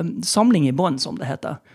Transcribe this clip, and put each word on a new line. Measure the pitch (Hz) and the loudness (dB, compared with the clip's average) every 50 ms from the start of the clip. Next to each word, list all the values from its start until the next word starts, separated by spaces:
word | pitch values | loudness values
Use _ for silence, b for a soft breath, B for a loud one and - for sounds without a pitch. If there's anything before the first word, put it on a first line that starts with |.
en | 170 170 - - 170 | -4 -6 -6 -6 -4
samling | - - 208 220 247 233 170 143 | -2 2 4 4 4 4 4 4
i | 131 127 | 2 2
bånd, | 147 185 175 135 131 | 2 0 0 0 -2
som | - - - - | -6 -6 -8 -8
det | - 127 | -8 -8
heter. | 147 - - - 143 - b b | -8 -8 -8 -10 -10 -10 b b